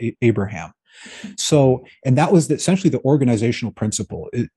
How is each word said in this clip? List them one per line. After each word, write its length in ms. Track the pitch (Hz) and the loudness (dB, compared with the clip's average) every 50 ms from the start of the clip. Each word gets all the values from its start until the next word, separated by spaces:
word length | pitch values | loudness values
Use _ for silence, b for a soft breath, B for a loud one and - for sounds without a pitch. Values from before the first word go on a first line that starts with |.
A-, 160 | 117 113 - - 120 | -8 -8 -6 0 0
Abraham. 500 | 117 107 101 98 95 104 78 80 80 - _ B B B B B B B B B B B | 0 0 0 -4 -6 -8 -10 -12 -14 -18 _ B B B B B B B B B B B
So, 480 | - - - 160 147 135 131 127 127 B B B B - | -10 -4 0 2 4 4 4 2 0 B B B B -2
and 120 | 135 127 135 | 0 2 2
that 140 | 160 - 202 | 4 4 4
was 160 | 170 143 123 | 2 2 2
the, 60 | 147 | -2
essentially 360 | - - - 190 190 - 160 | -2 0 0 0 2 2 0
the 120 | 127 120 - | 0 0 0
organizational 680 | 131 147 139 135 123 117 104 113 123 117 - - 104 - | 0 2 2 2 2 2 2 0 0 -2 -2 -6 -8 -6
principle 560 | - 110 107 - - 101 - 101 82 - - - | -6 -6 -4 -4 -4 -8 -8 -10 -12 -12 -8 -6
i-, 140 | 120 117 - - | -6 -6 -6 -6